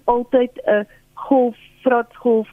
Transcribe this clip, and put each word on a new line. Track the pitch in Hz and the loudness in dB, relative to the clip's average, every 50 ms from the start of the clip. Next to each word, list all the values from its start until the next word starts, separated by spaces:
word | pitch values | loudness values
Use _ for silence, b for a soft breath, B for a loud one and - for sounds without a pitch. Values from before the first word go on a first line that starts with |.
| _ | _
altyd | - 240 240 240 - - 254 247 247 - - - | -2 -2 -2 -2 0 0 0 0 -2 -4 -6 -2
'n | - 208 208 208 b b b b _ _ | -2 -2 -2 -2 b b b b _ _
golf, | - - - 277 262 247 240 220 - - - _ _ | -18 -4 0 2 2 2 0 -2 -6 -14 -20 _ _
vratsgolf | - 262 247 240 233 - - - - 240 226 220 214 - | -2 0 0 0 -2 -6 -12 -6 -2 0 0 0 -2 -4